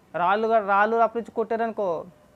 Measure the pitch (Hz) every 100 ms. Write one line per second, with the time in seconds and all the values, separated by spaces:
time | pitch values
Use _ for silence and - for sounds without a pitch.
0 | _ 160 175 208 220 226 196 202 214 233
1 | 226 233 220 - 220 226 233 220 196 156
2 | 180 - _